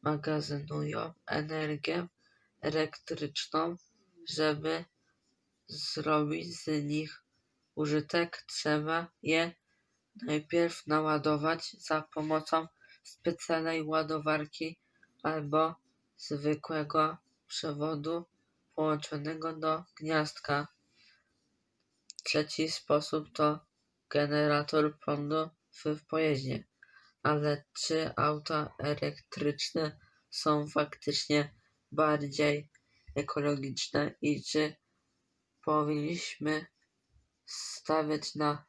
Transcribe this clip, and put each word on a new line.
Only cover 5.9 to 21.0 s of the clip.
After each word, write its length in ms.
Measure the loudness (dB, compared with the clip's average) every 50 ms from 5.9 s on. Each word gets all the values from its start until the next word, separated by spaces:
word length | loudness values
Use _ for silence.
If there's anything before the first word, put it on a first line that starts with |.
| -4 -4 0 2 2 2 2 2 -2 -4 -4 -8 -10
z 280 | -8 -4 -2 0 0 0
nich 380 | 0 -2 -2 -2 -4 -10 -16 _ _ _ _ _ _ _ _ _ _ _
użytek, 680 | -2 0 2 2 0 0 2 0 0 0 0 -4 -14 -14
trzeba 600 | -10 -8 -4 0 2 2 2 2 0 -2 -2 -2 -4 _ _ -2
je 300 | 2 2 2 2 0 -4 _ _ _ _ _ _ _ _ _ _ _ _ -10 -4
najpierw 640 | -2 -2 -2 -2 _ 4 4 4 4 2 -4 -4
naładować 840 | 0 2 2 4 2 2 2 2 2 2 2 2 0 0 0 -4 -10
za 320 | -12 -12 -4 -2 -2 -2 -2 -4 -6
pomocą 520 | -4 -2 0 0 0 0 2 0 0 0 0 _ _ _ -20 -20 _ _
specjalnej 800 | -20 -20 _ _ -2 -2 -2 -2 -2 0 0 0 0 0 -2 -2
ładowarki 960 | 0 0 0 0 0 -2 -2 0 2 0 0 0 -4 -6 -6 -6 -6 -8 _ _ _ _ _ _ _ _ _ -2
albo 520 | -2 -2 -2 -2 2 4 4 4 4 0 -4 _ _ _ _ _ _ _
zwykłego 1000 | _ -8 -6 -6 0 2 2 0 0 -2 -4 -2 -2 -2 2 4 4 4 4 2 -4 _ _ _ _ _
przewodu 760 | _ -8 -6 -4 -4 -2 -2 0 0 0 -2 -2 -2 -2 -2 -4 _ _ _ _ _ _ _ _ _ _
połączonego 800 | 0 2 2 2 0 -2 -4 -6 -4 -4 -4 -6 -4 -4 -6 -4
do 320 | -2 0 0 0 0 -2 _ _
gniazdka. 720 | -10 -4 0 2 2 2 0 -4 -10 -4 -2 -2 0 -2 -4 _ _ _ _ _ _